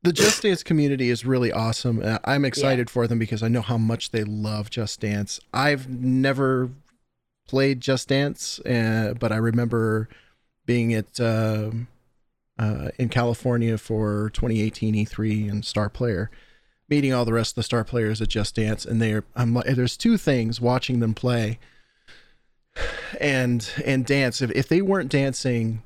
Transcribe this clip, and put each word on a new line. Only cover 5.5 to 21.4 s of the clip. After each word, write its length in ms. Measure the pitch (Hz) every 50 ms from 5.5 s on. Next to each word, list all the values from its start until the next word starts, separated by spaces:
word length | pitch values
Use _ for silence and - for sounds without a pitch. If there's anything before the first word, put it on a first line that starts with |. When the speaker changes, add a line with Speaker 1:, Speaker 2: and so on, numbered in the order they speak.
| -
Speaker 1:
I've 340 | - 135 147 147 135 131 131
never 840 | 127 123 127 131 127 131 131 139 139 131 139 131 131 127 127 123 131 135 _ _ _ _ _ _ _ _ _ _ _ _ _ -
played 320 | - 135 135 139 139 127
Just 300 | 120 - 135 123 - -
Dance, 500 | 143 135 139 143 - - - - - -
uh, 520 | - - 123 117 113 110 110 110 110 104 117 120
but 140 | 120 113
I 60 | 107 113
remember 720 | 110 117 113 120 120 117 120 117 113 110 110 110 110 - - - _ _ _ _ _ _ _ _ _
being 280 | - 120 123 117 117 117
at, 260 | 110 104 _ _ -
um, 680 | 120 113 110 110 113 110 107 107 107 107 110 117 123 - _ _ _ _ _ _ _ _ _ _ _ _ _ -
uh, 300 | 110 107 107 - 69 - - -
in 100 | 131 117
California 680 | - 131 120 120 120 - - 131 120 120 117 113 113 107
for 520 | - - 110 107 110 107 104 104 104 107
twenty 300 | - - - 123 113 110
eighteen 320 | 107 110 - - - 110 107
E 120 | 107 104
three 420 | - - - 110 110 107 107 107 104
and 160 | 101 104 107
Star 240 | - - 107 107 104
Player, 400 | - - 127 120 107 85 98 104 - - - _ _ _ _ _ _ _ _ _
meeting 240 | 147 147 139 135 131
all 120 | 123 120
the 80 | 117 113
rest 180 | 117 113 -
of 40 | -
the 80 | - 113
Star 200 | - - 120 110
Players 380 | - - 123 113 107 110 110
at 60 | 113 -
Just 280 | - 110 101 - -
Dance, 280 | - 110 107 110 104 -
and 160 | - 117 113
they're, 220 | 117 110 107 107 101 - -
I'm 180 | - 123 117 117
like, 140 | 123 - -
there's 300 | 135 127 123 120 - -
two 200 | - 233 233 196
things 420 | - - 139 127 113 110 110 -
watching 380 | 120 120 123 127 - - 127 120
them 140 | 117 110 107
play 440 | - - 123 123 117